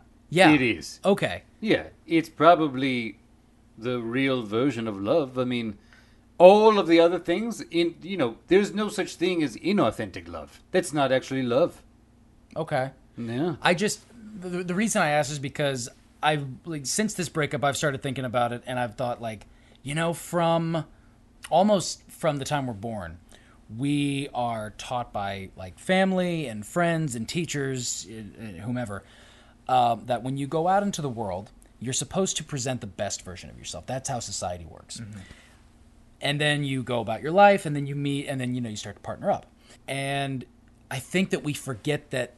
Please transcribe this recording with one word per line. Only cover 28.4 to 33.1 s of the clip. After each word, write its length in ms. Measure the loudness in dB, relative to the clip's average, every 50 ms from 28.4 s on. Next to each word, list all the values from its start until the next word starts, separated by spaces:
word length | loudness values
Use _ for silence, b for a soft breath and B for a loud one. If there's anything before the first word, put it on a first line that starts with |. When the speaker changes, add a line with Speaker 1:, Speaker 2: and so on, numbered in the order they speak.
| -14
Speaker 1:
uh, 20 | -12 -12 -10
whomever, 420 | -6 -6 -4 -4 -4 -6 -8 -10 -12 b b b b b b b b b b b -2
uh, 280 | 2 4 4 4 4 2 0 -2
that 180 | -4 -4 -2 -4
when 140 | -4 -6
you 100 | -6 -4
go 200 | -2 -2 0 2 2
out 120 | 2 2 2
into 180 | 0 -2 -4
the 80 | -6 -6
world, 420 | -4 -4 -4 -4 -6 -6 -8 -12 -18 -20 -20 -20 -16 -10
you're 120 | -8 -6 -4
supposed 440 | -4 -4 -4 -2 -2 0 0 -2
to 60 | -6 -8
present 380 | -8 -6 -6 -4 -4 -4 -6
the 60 | -8
best 360 | -10 -8 -6 -6 -6